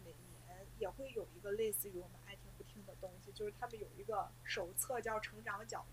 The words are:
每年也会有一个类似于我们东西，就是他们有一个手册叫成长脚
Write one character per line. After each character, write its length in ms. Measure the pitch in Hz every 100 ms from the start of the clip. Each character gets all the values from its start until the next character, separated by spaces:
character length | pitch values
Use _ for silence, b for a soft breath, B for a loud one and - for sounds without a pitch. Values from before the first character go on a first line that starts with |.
每 60 | 175
年 560 | 180 - - - 185 202 -
也 100 | 190
会 220 | 220 269
有 160 | 226 170 175
一 40 |
个 100 | 202
类 200 | 208 220
似 160 | 202 202
于 40 | 180
我 100 | 175
们 60 | - - 196 - - - 208 196 180
东 100 | 185 -
西， 80 | 202
就 120 | 196 208
是 60 | -
他 80 | 240
们 100 | 220
有 80 | 202 175
一 80 |
个 240 | 208 208 175 -
手 280 | - 226 175
册 260 | 196 - 247
叫 180 | 226 220
成 220 | - 220
长 220 | 220 202 220
脚 180 | 185 -